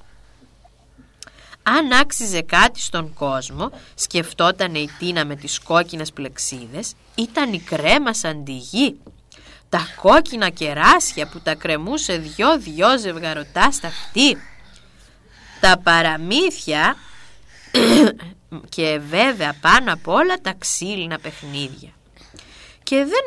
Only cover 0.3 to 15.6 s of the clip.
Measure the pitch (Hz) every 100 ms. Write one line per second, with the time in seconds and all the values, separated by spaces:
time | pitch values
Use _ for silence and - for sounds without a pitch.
0.3 | _ _ _ _ _ _ _ _ _ -
1.3 | - - - - 269 254 254 285 - 220
2.3 | 175 160 175 233 233 - 170 156 - 143
3.3 | 131 127 139 226 - - - - 175 165
4.3 | - 175 190 180 151 147 - 175 170 147
5.3 | 143 143 - - 170 170 160 156 - 135
6.3 | - - 131 113 151 233 - _ - 226
7.3 | 311 262 185 - 160 151 277 254 - 160
8.3 | 151 139 131 127 220 277 - - - _
9.3 | - - - _ 175 165 - 190 294 302
10.3 | 233 185 - 151 143 196 - - - 147
11.3 | 170 156 156 170 151 180 302 - 175 151
12.3 | 175 254 320 160 156 214 262 196 165 165
13.3 | 151 147 170 254 285 165 - - 214 277
14.3 | - - - - - - - - _ _
15.3 | - - -